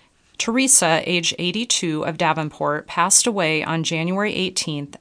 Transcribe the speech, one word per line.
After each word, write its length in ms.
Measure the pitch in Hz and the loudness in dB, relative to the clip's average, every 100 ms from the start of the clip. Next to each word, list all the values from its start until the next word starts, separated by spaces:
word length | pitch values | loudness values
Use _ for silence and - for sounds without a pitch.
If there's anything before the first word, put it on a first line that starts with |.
| _ _ _ - | _ _ _ -6
Teresa, 640 | - 240 262 - 170 160 - | -2 2 4 4 4 2 2
age 280 | 175 170 - | 0 0 -2
eighty-two, 640 | 175 202 247 - 170 151 | -4 -2 -2 -2 -2 -2
of 140 | 170 165 | -4 0
Davenport, 720 | 165 156 151 - 147 151 - | 0 0 -4 -4 -2 -2 -2
passed 400 | - 180 - 247 | 0 4 4 2
away 360 | 202 156 156 | 2 2 0
on 200 | - 165 | 0 -2
January 500 | 156 160 170 190 208 | -2 -2 -2 -2 -2
eighteenth 600 | - 190 190 - 147 143 - | -2 -4 -4 -4 -6 -8 -8